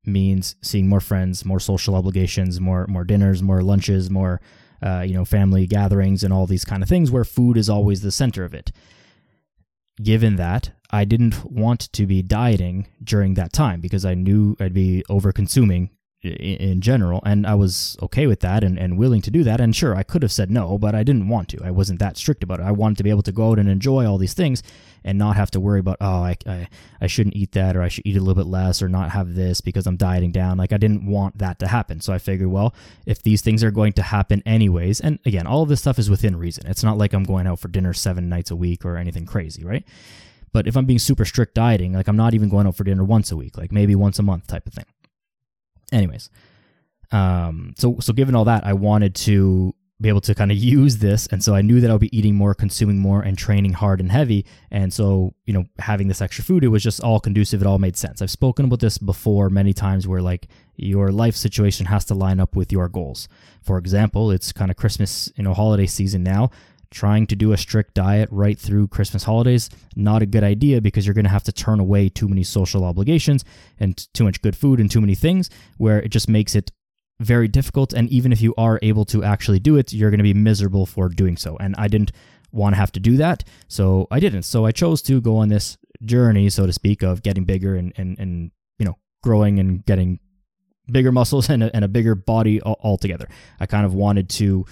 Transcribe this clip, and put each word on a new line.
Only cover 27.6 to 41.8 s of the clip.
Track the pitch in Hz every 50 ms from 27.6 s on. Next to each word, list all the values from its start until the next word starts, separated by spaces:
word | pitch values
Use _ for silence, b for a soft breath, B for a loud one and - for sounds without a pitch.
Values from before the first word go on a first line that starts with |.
| 92 95 90
or | 92 87
I | 87
should | - - -
eat | 104 95
a | 98
little | 95 95 92 92
bit | 85 85
less, | 92 92 92 92 87 -
or | 98 90
not | 92 92 95 80
have | 80 101 92 87 85
this | 92 92 90 90 -
because | - - - 98 90
I'm | 95 90
dieting | 87 98 92 92 90 87 87
down." | 85 92 90 90 92 92
Like, | 92 - 107
I |
didn't | 101 107 107 104 - -
want | 101 101 101 98 98 - 104
that | 98 92 90 -
to | 92
happen. | 92 117 120 101 - - 80
So | - - 92
I | 90
figured, | - - 95 92 95 92
well, | 92 98 104 117 - B B B B B B
if | - 95 -
these | - 110 107 104 -
things | 113 110 107 113
are | 110 101
going | 107 107 107 101
to | - 95
happen | - 107 101 98 - 101 101 -
anyways, | 113 110 113 107 98 87 85 87 92 107 -
and | - 151 151 - -
again, | 131 104 90 85 -
all | 127 151 160
of | 147
this | 147 127
stuff | - 139 135 -
is | 110 104
within | 98 - - 107 90
reason. | 85 85 85 - - - -
It's | 92 - -
not | 110 110 104
like | 104 101 -
I'm | 98 95
going | 92 95 92 90 92
out | 87 -
for | -
dinner | 87 90 98 92 90 85
seven | - - 98 90 90 87 87
nights | 87 87 87 - 85
a |
week | 87 90 87 87 - -
or | 90 85
anything | 85 87 87 82 85 82
crazy, | 87 - 101 85 78 - - -
right? | 87 107 147 - B B B B B B B B B B B B B -
But | 110 147 131
if | 113
I'm | 131 131
being | 131 123 117
super | - - 139 - 107
strict | - - - 117 - -
dieting, | 113 113 120 113 95